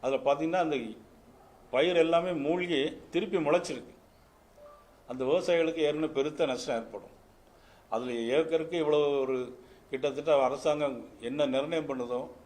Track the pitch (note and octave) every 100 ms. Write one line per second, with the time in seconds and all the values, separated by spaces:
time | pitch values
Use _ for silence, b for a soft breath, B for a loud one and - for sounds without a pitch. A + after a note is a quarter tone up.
0 | B2+ C3+ C3+ C#3+ D#3+ F3+ E3 C#3+ A2+ A2
1 | - - - - - - - B2+ E3 F3
2 | E3 E3+ F3 E3+ C#3+ F3 F3+ D3+ D3 -
3 | - F3 G3+ F#3+ D3 E3+ F3 C3 - -
4 | - - _ _ _ - - - - -
5 | - B2+ C3 E3+ F3 E3+ D#3+ E3 D3+ D3+
6 | D#3 C#3 C#3+ D3+ D#3 B2 - A#2 A2+ G2+
7 | - - - - - b b b b A2+
8 | B2+ A#2 A#2 C3+ D#3+ D#3+ D#3+ E3+ D3+ D3+
9 | D3 C#3 C3 C3 B2 - B B B C3
10 | C#3 C3+ D3 C#3+ C3 C3+ D#3+ D3+ D3 B2
11 | A2+ - A#2 C#3 D3 C3 D3 E3 C#3+ C3+
12 | A#2+ B2 D3 -